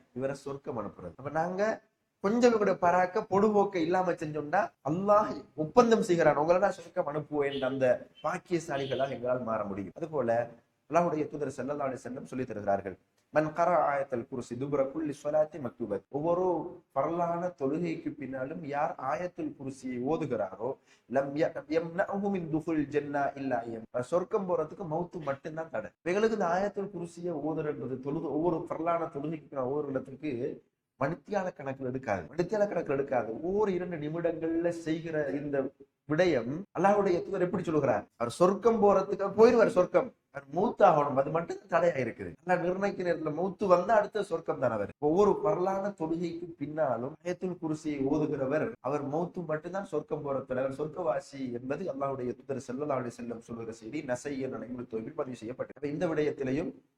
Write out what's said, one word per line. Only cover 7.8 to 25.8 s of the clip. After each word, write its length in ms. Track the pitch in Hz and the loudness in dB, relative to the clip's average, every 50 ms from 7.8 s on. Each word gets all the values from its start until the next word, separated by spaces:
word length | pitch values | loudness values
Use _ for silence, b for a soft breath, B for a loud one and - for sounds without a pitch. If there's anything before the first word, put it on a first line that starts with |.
| 131 - 202 - - - _ - - | 4 4 4 2 0 -10 _ -6 -4
பாக்கியசாலிகளாக 880 | 156 175 185 - - 180 160 151 - 143 139 139 131 127 127 135 131 | -4 -4 -4 -4 -2 -2 -2 -2 -2 -4 -4 -2 -2 0 0 0 -2
எங்களால் 320 | 127 117 120 123 127 117 113 | -2 -4 0 0 0 0 0
மாற 220 | 110 110 107 104 | -2 -2 -2 -2
முடியும். 280 | 101 95 101 98 95 - | -2 -4 -6 -6 -8 -8
அதுபோல 540 | - 165 160 160 143 123 117 117 117 120 - - - _ _ _ _ _ _ | -8 -8 -4 -2 -2 2 2 2 2 0 -2 -8 -16 _ _ _ _ _ _
அல்லாஹ்வுடைய 380 | 143 170 175 165 151 156 147 - | 2 2 2 2 0 -2 -2 -4
தூதர் 260 | - 147 147 127 - | -4 -6 -6 -6 -6
ஸல்லல்லாஹு 320 | - 120 135 147 151 143 131 | -6 -6 -6 -4 -4 -4 -4
அலைஹி 120 | 127 117 | -4 -6
வஸல்லம் 240 | - 120 127 135 - | -8 -10 -10 -10 -12
சொல்லித் 240 | - - 127 127 - | -8 -6 -6 -6 -6
தருகிறார்கள், 480 | 107 104 101 101 101 101 90 98 90 - _ _ _ _ _ _ - | -6 -4 0 2 2 2 0 -6 -10 -10 _ _ _ _ _ _ 0
"மன் 120 | 151 156 | 0 0
கரஅ 320 | 156 156 170 170 175 175 156 147 | 0 0 0 2 4 4 4 4
ஆயத்தல் 420 | 147 143 143 139 - 127 117 110 - | 2 2 0 -2 -2 -4 -6 -4 -6
குர்சி 260 | 135 123 117 - 123 | -8 -8 -8 -8 -6
துபுர 280 | 123 139 147 143 139 135 | -6 -4 -2 0 0 0
குல்லி 320 | 135 135 160 160 147 131 - - | 0 0 -4 -4 -4 -6 -6 -6
ஸலாத்தி 360 | 147 151 151 156 151 - 165 | 0 2 2 2 2 -2 -6
மக்துபத்." 440 | 135 113 - _ 117 101 101 - - _ | -8 -8 -6 _ -4 -4 -4 -4 -4 _
ஒவ்வொரு 360 | - 143 151 170 175 180 185 185 170 156 - - - - - _ _ | -6 -2 0 2 2 2 2 2 2 0 -2 -6 -10 -14 -20 _ _
பரலான 600 | - 139 156 165 175 170 170 170 170 175 180 180 - | -2 0 0 0 0 0 -2 -2 -2 -4 -6 -4 -2
தொழுகைக்கு 520 | 135 135 151 160 180 165 156 - - 151 143 | -2 -2 0 0 -2 -2 -4 -4 -6 -8 -8
பின்னாலும் 500 | - 139 131 131 131 131 139 165 180 165 | -8 -10 -8 -6 -6 -6 -6 -6 -8 -8
யார் 300 | 139 143 143 151 170 180 - 135 | -6 -2 -2 -2 -2 -2 -4 -4
ஆயத்துல் 500 | 131 151 170 180 175 - - 160 147 - | -4 -4 -4 -4 -8 -6 -6 -8 -8 -8
குர்சியை 420 | - 135 135 127 - 127 127 127 120 123 | -8 -10 -10 -10 -8 -8 -8 -6 -4 -2
ஓதுகிறாரோ, 680 | 139 160 160 156 127 123 107 101 92 - - 110 127 139 - b b b b b _ | -2 -2 -2 -2 -2 -2 -2 -2 -4 -4 -6 -6 -6 -6 -8 b b b b b _
லம் 260 | 117 139 139 143 143 | 0 0 0 0 0
ய-, 160 | 147 160 - - 139 - - | 0 0 0 -2 -6 -8 -2
யம்னஅஹு 640 | 151 165 170 165 165 180 190 - 196 202 202 202 | -2 -2 -2 -2 -2 -2 -2 -2 -2 -2 0 0
மின் 180 | 196 180 165 156 | -2 -2 -2 -2
துஹுல் 340 | 156 156 156 175 165 151 143 135 | -2 -2 -2 0 0 0 0 0
ஜன்னா 480 | 135 147 143 143 143 143 139 135 - | -2 -2 -2 -2 -2 -2 -2 -2 -2
இல்லா 260 | 135 135 135 123 117 117 | -4 -4 -2 -2 -2 -2
யம். 220 | 117 113 113 110 - - 123 | -4 -8 -10 -12 -6 -4 -4
சொர்க்கம் 480 | 123 - 165 180 180 - - 214 196 175 | -2 0 0 0 0 0 -2 -2 0 0
போறதுக்கு 380 | 175 165 156 151 175 - 202 160 | 0 0 -2 -4 -6 -10 -6 -4
மௌத்து 320 | 151 - 180 175 - 185 151 | -4 -4 -4 -4 -6 -8 -4
மட்டும்தான் 480 | 139 139 - - 170 156 160 160 160 | -4 -4 -4 -6 -8 -8 -8 -8 -6
தடை. 200 | - 110 | -6 -8